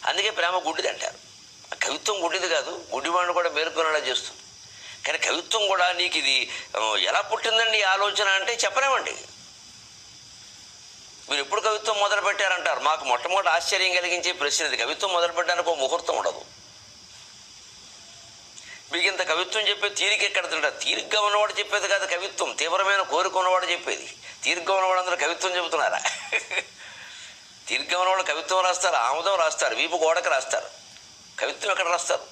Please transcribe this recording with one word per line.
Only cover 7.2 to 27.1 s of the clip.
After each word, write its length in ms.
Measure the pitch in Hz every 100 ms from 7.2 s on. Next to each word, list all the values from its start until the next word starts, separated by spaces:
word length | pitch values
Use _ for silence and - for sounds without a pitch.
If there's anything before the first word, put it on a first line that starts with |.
పుట్టిందండి 560 | 202 220 226 226 226 220
ఈ 40 |
ఆలోచన 480 | 196 196 202 196 202
అంటే 280 | 190 190 233
చెప్పలేమండి. 480 | 208 254 269 254 - 60 - - - - - - - - - - - - - - - - - - - - -
"మీరు 120 | 143
ఎప్పుడు 200 | 139 208
కవిత్వం 380 | 220 214 214 208
మొదలు 220 | 202 202
పెట్టారంటారు?" 580 | 190 202 196 180 175 135
మాకు 260 | 139 160 143
మొట్టమొదటి 440 | 123 170 190 180
ఆశ్చర్యం 460 | 165 170 196 185 180
కలిగించే 360 | 175 175 175
ప్రశ్న 340 | 175 143 - 156
ఇది. 120 | 127
కవిత్వం 360 | 117 151 196
మొదలు 180 | 175 170
పెట్టడానికి 380 | 165 170 175 170
ఒక 80 | 160
ముహూర్తం 400 | 135 160 - 156
ఉండదు. 280 | 92 - - - - - - - - - - - - - - - - - - - - - - - - - -
మీకు 140 | 165 180
ఇంత 140 | 185 175
కవిత్వం 380 | 160 185 220 202
చెప్పే 220 | 202 202
తీరిక 340 | 202 190 208
ఎక్కడ 260 | 208 196 175
తింటారు? 240 | 160 147
తీరిగ్గా 480 | - - 202 - 214
ఉన్నవాడు 320 | 208 208 208
చెప్పేది 340 | 202 202 202 190
కాదు 180 | 196 185
కవిత్వం, 460 | 175 190 - 170
తీవ్రమైన 500 | 113 156 180 196 196
కోరిక 360 | 185 156 180 175
ఉన్నవాడు 280 | 185 185 180
చెప్పేది. 500 | 175 - 82 67 - - -
తీరిగ్గా 300 | - 175 170
ఉన్నవాడు 260 | 190 185 185
అందరూ 160 | 185 175
కవిత్వం 400 | 143 170 185 180
చెబుతున్నారా? 460 | 170 160 113 90 - - - - - 185 - - - - -